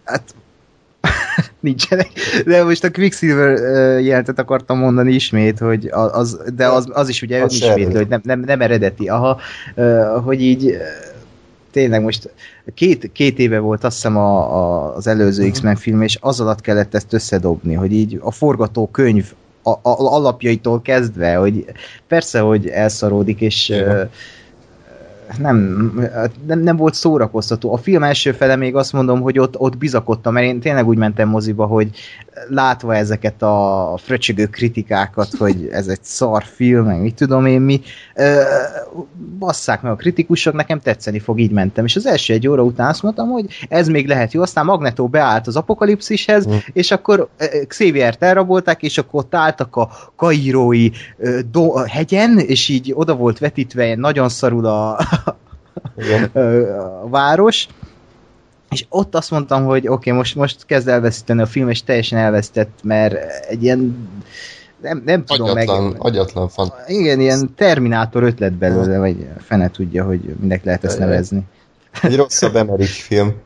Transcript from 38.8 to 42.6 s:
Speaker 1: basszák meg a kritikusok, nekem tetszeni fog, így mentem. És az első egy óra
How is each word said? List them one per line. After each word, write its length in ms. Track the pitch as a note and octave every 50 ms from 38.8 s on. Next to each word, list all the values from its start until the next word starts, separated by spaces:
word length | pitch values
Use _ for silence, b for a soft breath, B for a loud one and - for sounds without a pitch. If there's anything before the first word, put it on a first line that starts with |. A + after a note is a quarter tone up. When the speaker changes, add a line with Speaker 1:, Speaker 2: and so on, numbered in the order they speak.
| C#3+ - - - C#3 C#3+ D3 F3+ - - E3 F#3+
Speaker 1:
basszák 420 | G3 F3+ D#3+ - - - A2+ G2+
meg 100 | - B2
a 40 | A2
kritikusok, 580 | G#2+ - E3+ F3 - E3 - F3 D3+ - D#3+ D3
nekem 260 | D3+ D3 - E3 D3+
tetszeni 400 | - C3 A2 - - - G#2 G#2+
fog, 200 | G2+ - A2+ A2
így 120 | A#2 A2
mentem. 340 | G#2+ G#2 F#2 F#2+ G2+ - A2+
És 100 | A#2 -
az 100 | G3 A3
első 280 | C4+ G3+ C3+ - - A#2
egy 140 | A2 A#2 C3+
óra 160 | D3 C3+